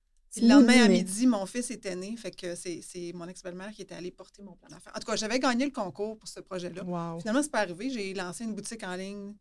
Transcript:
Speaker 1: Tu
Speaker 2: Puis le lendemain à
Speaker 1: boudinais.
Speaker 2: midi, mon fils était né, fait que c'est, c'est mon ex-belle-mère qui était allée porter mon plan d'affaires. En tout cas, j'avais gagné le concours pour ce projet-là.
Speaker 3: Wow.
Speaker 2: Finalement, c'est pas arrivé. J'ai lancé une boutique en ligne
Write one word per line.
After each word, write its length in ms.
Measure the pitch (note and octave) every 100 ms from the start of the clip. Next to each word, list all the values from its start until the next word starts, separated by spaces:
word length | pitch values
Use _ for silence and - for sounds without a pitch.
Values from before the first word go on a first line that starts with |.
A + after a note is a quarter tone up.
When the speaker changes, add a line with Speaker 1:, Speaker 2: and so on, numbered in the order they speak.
| _ _ _
Speaker 1:
Tu 100 | -
Speaker 2:
Puis 60 | A3+
le 60 |
lendemain 200 | C#4 A#3
à 140 | B3 G#3+
Speaker 1:
boudinais. 100 | F3+
Speaker 2:
midi, 260 | F#3 G3 B3+
mon 180 | G#3 F#3+
fils 240 | B3 A#3+
était 240 | G#3+ G3 F3+
né, 200 | F#3+ A3+
fait 140 | G3
que 220 | - F3
c'est, 280 | F3 F#3 D#3+
c'est 280 | - F3+ F3
mon 140 | F3 E3+
ex-belle-mère 440 | F#3 F#3 F3+ G3
qui 100 | G#3
était 140 | - E3+
allée 160 | E3+
porter 320 | - - -
mon 100 | G3+
plan 160 | - -
d'affaires. 240 | E3 - A3
En 40 |
tout 80 | A3
cas, 80 | G#3+
j'avais 240 | A3 B3+
gagné 260 | C4+ A#3+ C#4
le 60 |
concours 460 | B3+ F#3+ D3 G#3 A3
pour 100 | -
ce 100 | G3
projet-là. 440 | F#3 F#3 F3 E3+
Speaker 3:
Wow. 360 | F#3 F3 E3+ E3
Speaker 2:
Finalement, 220 | G#3+ B3+
c'est 100 | D4
pas 100 | A3
arrivé. 280 | F#3+ E3+ B3+
J'ai 240 | B3 G3
lancé 300 | F#3+ F3+ F3+
une 100 | A3+
boutique 300 | G3+ G3+ A3
en 120 | F#3+ F3+
ligne 380 | F#3+ G3+ G3+ G#3